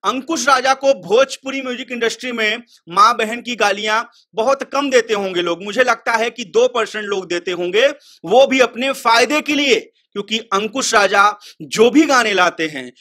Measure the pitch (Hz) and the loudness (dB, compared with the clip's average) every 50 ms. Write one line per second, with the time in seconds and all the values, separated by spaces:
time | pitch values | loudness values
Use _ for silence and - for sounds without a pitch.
0 | - 190 226 262 262 - 330 285 233 269 269 254 247 262 269 269 - 269 277 202 | -4 -4 -4 -4 -6 -6 -6 -2 0 2 0 2 2 0 0 2 2 0 0 0
1 | 170 175 196 240 269 262 - - _ 269 269 269 262 254 247 233 262 - 254 233 | 0 0 2 2 2 2 -2 -12 _ -8 -8 -8 -6 -8 -8 -8 -10 -10 -6 -4
2 | 226 226 220 - - 254 240 233 220 214 214 240 233 _ _ _ _ - 170 190 | -4 -4 -4 -6 -10 -10 -6 -2 -2 -2 -2 -4 -10 _ _ _ _ -6 2 2
3 | 208 226 240 220 226 214 226 240 208 233 247 208 220 202 196 202 208 214 214 220 | 4 4 4 0 -4 -4 -4 -10 -8 -10 -4 -2 -2 -2 -2 -2 -4 -2 -2 -2
4 | 233 220 _ _ _ _ _ 185 220 254 277 269 262 - - 269 285 277 254 247 | -4 -6 _ _ _ _ _ -4 0 0 0 -2 -4 -6 -4 -4 -4 2 2 0
5 | 226 233 220 202 202 190 185 175 175 175 170 170 190 208 202 247 254 247 226 - | 2 2 -4 -4 -4 -4 -4 -4 -2 -4 -4 -6 -8 -8 -2 -2 0 0 0 -2
6 | _ 254 233 220 226 233 233 - 233 180 147 220 247 254 247 240 220 - - 214 | _ -4 -2 -2 -2 -4 -6 -10 -14 -2 0 2 2 2 0 -2 -4 -4 -6 -10
7 | 214 196 202 196 185 165 170 170 175 - 180 175 180 175 180 208 254 285 294 - | -6 -6 -6 -6 -4 -4 -6 -6 -4 -6 -6 -4 -6 -2 0 2 2 2 0 -2
8 | _ _ - _ - 165 196 247 269 240 254 269 247 233 - 220 254 269 269 262 | _ _ -20 _ -6 2 6 6 6 6 4 2 2 0 0 -4 -4 -4 -4 -2
9 | - 247 226 233 247 226 294 302 294 294 302 285 294 269 233 160 - - _ _ | 0 2 4 4 2 2 0 -2 -2 -2 -2 0 2 2 2 0 0 -8 _ _
10 | _ _ _ 202 196 196 214 226 226 _ 196 196 214 214 - 269 240 - 226 226 | _ _ _ -10 -8 -4 -6 -6 -4 _ -4 -2 -2 -4 -6 -6 -4 2 2 4
11 | 202 190 202 208 196 208 202 - _ - - _ 160 139 123 - 220 247 208 294 | 4 4 4 4 4 4 2 -2 _ -20 -20 _ -14 -10 2 4 4 6 6 4
12 | 320 285 277 247 233 214 202 185 180 175 165 - 160 156 151 135 127 123 _ _ | 4 4 4 2 2 2 2 2 2 2 0 -2 -6 -6 -6 -10 -12 -12 _ _